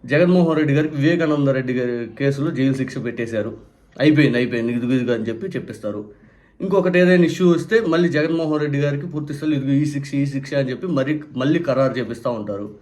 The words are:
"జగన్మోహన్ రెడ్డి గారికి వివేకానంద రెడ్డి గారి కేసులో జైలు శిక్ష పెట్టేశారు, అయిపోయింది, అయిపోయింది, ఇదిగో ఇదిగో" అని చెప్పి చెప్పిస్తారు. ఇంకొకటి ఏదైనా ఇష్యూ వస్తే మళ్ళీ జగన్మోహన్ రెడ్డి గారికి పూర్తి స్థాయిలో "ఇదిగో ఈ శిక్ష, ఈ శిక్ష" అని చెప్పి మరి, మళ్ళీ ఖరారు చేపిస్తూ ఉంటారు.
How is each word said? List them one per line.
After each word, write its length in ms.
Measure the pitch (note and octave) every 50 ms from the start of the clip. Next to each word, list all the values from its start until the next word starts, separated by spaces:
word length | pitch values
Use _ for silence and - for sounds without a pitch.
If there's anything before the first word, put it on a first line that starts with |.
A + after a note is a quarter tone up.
| -
"జగన్మోహన్ 500 | A#2+ C#3 D3 F3+ F3 F3+ F3+ F3 E3 D#3+
రెడ్డి 180 | D#3 D#3 C#3 C#3
గారికి 220 | C#3+ D#3 D#3 D#3
వివేకానంద 520 | C#3+ C#3+ D#3+ E3+ E3+ E3+ D3+ D3+ D3 C#3+ C#3
రెడ్డి 240 | C3 C3 C3 B2 B2+
గారి 380 | B2+ B2 B2 A#2+ A#2+ A#2+ A2+ -
కేసులో 340 | - C#3 C#3 C#3 C#3 C#3 E3
జైలు 240 | D#3+ A#2+ C3 C3+ C3
శిక్ష 300 | C3+ C3+ C3 - B2+ A2
పెట్టేశారు, 520 | B2 A#2 - A#2 A2+ A2+ A2 G#2 A2+ - - - - _ _ _ _ _ -
అయిపోయింది, 400 | C3+ D#3 D3+ C#3 D3 B2 A#2 A#2+
అయిపోయింది, 340 | B2 A#2 A#2 A#2 A2+ A#2 A#2+
ఇదిగో 200 | A#2+ A#2 A#2+ C3
ఇదిగో" 220 | C3 B2 B2 A#2+
అని 100 | A2+ A2
చెప్పి 220 | A2 A2+ A#2 F#3+
చెప్పిస్తారు. 640 | F#3+ - B2+ - - A2+ - - G#2+ G#2 G#2 G#2 - - _ _ - _ _ _ _ _ _
ఇంకొకటి 380 | F3+ F#3+ F#3 F#3+ F3+ F#3 F3+ F3
ఏదైనా 260 | F3+ F3+ F3+ F3+ E3+
ఇష్యూ 280 | D#3 - - F#3 F3 E3+
వస్తే 280 | E3 E3+ - A3 A3+
మళ్ళీ 280 | A3+ E3+ E3 E3+ F3 E3+
జగన్మోహన్ 520 | C#3 D3+ D3+ E3 E3+ E3 E3 D#3 D3+ D3+
రెడ్డి 180 | D3+ D3 C#3+ C#3
గారికి 280 | D3 C#3+ C#3+ C#3+ C#3+
పూర్తి 280 | F3+ C#3+ D3+ D3 D3 D3
స్థాయిలో 240 | C#3+ D#3 D#3 D#3 C#3
"ఇదిగో 140 | C3 C3+ C#3
ఈ 120 | C#3 D3+
శిక్ష, 300 | D3 C#3+ C#3+ C#3 - -
ఈ 120 | C#3 C#3
శిక్ష" 280 | C#3 C3+ C3+ C3 - D3
అని 160 | C#3 C3+ B2+
చెప్పి 160 | B2+ B2 -
మరి, 360 | F#3 D#3+ C3+ C3 C3+ D#3 D3+ - - -
మళ్ళీ 260 | B2 C3 C#3+ E3 E3+ E3+
ఖరారు 360 | - B2+ B2+ C3+ C3 A#2 B2
చేపిస్తూ 320 | A#2+ A2 A#2 G#2+ - B2+
ఉంటారు. 480 | A#2+ A2 G#2 G#2 G2+ G2 G#2 G#2 G#2 -